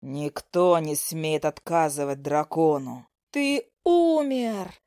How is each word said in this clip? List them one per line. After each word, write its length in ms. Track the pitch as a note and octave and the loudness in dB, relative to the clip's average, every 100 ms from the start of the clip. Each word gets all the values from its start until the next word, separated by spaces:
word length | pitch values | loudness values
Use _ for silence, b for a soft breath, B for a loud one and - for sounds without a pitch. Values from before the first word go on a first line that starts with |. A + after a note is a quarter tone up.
Никто 760 | C3+ C#3 D3 - - F3 F3+ E3+ | -10 -8 -6 -8 -6 2 4 4
не 180 | D#3 D3+ | 2 -6
смеет 480 | - D#3+ D#3 D#3 | -6 -6 -2 -2
отказывать 760 | D#3 D3 - E3+ D#3+ C#3+ C#3+ C#3 | -2 -6 -4 0 0 -2 -6 -4
дракону! 840 | C#3 D3 D3+ D#3+ D#3+ D3 C3+ B2 - _ _ | -2 -2 -2 2 2 2 -4 -12 -16 _ _
Ты 400 | C#4+ C#4 C#4+ - _ | -4 0 -2 -4 _
умер! 880 | - F4 E4+ D#4 C#4+ C4 A#3 G#3 F#3 - | 2 4 4 2 0 -2 -2 -4 -8 -14